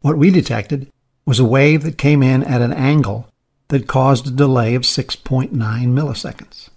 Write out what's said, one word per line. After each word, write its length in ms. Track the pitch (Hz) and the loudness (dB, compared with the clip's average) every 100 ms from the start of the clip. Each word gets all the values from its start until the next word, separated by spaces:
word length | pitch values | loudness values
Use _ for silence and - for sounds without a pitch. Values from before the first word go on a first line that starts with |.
What 160 | 139 156 | 0 2
we 140 | 160 | 4
detected 600 | 185 - 113 - 143 135 _ _ _ - | 4 0 -4 -4 -8 -8 _ _ _ -4
was 120 | 117 | 2
a 60 | |
wave 380 | 123 131 143 156 | 2 4 4 2
that 160 | 156 - | -2 -2
came 240 | 143 147 | 2 2
in 200 | 131 131 | 4 2
at 180 | 135 123 | 0 -2
an 100 | 120 | -2
angle 560 | - 131 151 113 107 123 _ _ _ _ | -2 0 0 0 -4 -12 _ _ _ _
that 180 | 139 - | -4 -2
caused 400 | 135 131 131 135 | 0 2 0 -2
a 40 | |
delay 440 | 127 143 131 113 | 0 2 2 0
of 120 | 123 123 | -2 -2
six 300 | - 123 - | -4 -6 -10
point 360 | - 131 131 | -4 -4 -2
nine 420 | 139 110 113 123 | -4 -4 -2 0
milliseconds. 760 | 123 147 120 - - - - - | 0 -2 -6 -10 -14 -20 -20 -20